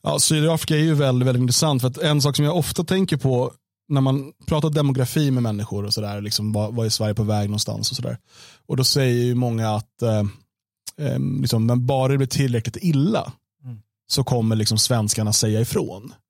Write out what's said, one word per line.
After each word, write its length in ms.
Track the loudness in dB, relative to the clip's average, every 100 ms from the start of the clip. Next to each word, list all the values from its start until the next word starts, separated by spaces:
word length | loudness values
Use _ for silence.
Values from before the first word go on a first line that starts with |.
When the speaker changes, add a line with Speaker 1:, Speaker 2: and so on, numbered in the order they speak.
Speaker 1:
Ja, 160 | -2 0
Sydafrika 560 | 2 2 2 0 0 2
är 40 |
ju 100 | 2
väldigt, 340 | 2 2 2 2
väldigt 140 | 2
intressant, 400 | 2 2 2 2
för 80 | -2
att 80 | -2
en 240 | 0 2
sak 140 | 2 2
som 100 | 2
jag 120 | 0
ofta 260 | -2 -4
tänker 340 | 0 0 0 0
på 340 | 0 0 -2 -8 _ _ _
när 120 | 0
man 300 | 2 0 -4 _ -2
pratar 220 | 0 2
demografi 640 | 2 2 2 0 0 2
med 120 | 2
människor 420 | 0 -4 -6 -6 -4
och 80 |
sådär, 280 | -4 -4 -6
liksom, 300 | -6 -4 -2
vad, 240 | -2 -2 -2
vad 100 | -2
är 40 |
Sverige 260 | 0 -2 0
på 80 |
väg 260 | 0 0 -2
någonstans 400 | -4 -4 -4 -6
och 40 | -4
sådär. 200 | -8 -10 _ -20 -20 -20 -6
Och 120 | -2
då 60 |
säger 400 | 0 2 2 2 0
ju 100 | 0
många 340 | 0 -2 -2 -2
att, 260 | -4 _
eh, 220 | 0 2 0 -6 _ _ _ _ -20 -8
ehm, 440 | -4 -2 -2 -2
liksom, 240 | 0 2 2
men 200 | 2 2
bara 260 | 0 2
det 60 | 0
blir 100 | 0
tillräckligt 500 | 0 0 0 -4 -4
illa 500 | 0 2 2 0 -4 -14 _ _
Speaker 2:
Mm. 180 | -18 -18 _ _ _
Speaker 1:
så 120 | -2
kommer, 320 | 2 2 2 2
liksom, 220 | 2 0
svenskarna 560 | 2 0 0 0 0
säga 280 | 0 2 0
ifrån. 520 | 0 -2 -4 -8 -16 -20